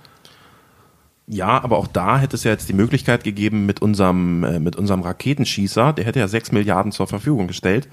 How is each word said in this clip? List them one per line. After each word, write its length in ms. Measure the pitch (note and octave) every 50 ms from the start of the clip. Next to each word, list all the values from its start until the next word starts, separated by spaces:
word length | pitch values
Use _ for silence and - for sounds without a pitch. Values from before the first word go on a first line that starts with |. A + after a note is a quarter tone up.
| _ - _ _ _ - - - - - - _ _ _ _ _ _ _ _ _ _ _ _ _ _
Ja, 380 | - G#2+ F#2+ F2+ G#2 B2 - -
aber 140 | B2+ A2
auch 100 | F#2+ -
da 320 | - - - F2+ G2+ A#2+ C3+
hätte 160 | C3+ C#3 -
es 80 | A2+ -
ja 80 | A#2
jetzt 160 | G#2+ - -
die 60 | - F#2+
Möglichkeit 500 | F#2+ G#2+ A#2+ - B2+ - C3 A#2+ A#2+ -
gegeben, 420 | A2+ G2+ G2+ G#2 G#2+ A2 G#2+ G2+
mit 160 | G2+ G2 -
unserem, 640 | - G#2+ G#2 G2 F#2+ F2+ F2+ F2+ F2+ F2 F2 F2 E2+
äh, 160 | - E2+ E2
mit 160 | D2+ F2 -
unserem 260 | E2+ G2+ G2 F#2+ F#2
Raketenschießer, 920 | E2+ F2 F#2 - - B2+ C#3+ C#3+ B2 - - G2+ G2 F#2+ - A2 A#2+ D3+ D3+
der 100 | C3 A2+
hätte 160 | A2+ - C3+
ja 80 | G#2
sechs 240 | F#2+ G#2+ A2+ - -
Milliarden 400 | - G#2 G#2 G#2 F2 F#2 G2+ G#2+
zur 160 | - - F#2+
Verfügung 400 | - - G2+ - C#3+ D3+ G#2+ F#2
gestellt, 400 | F2 F2+ - - F#2 G2 C3 - -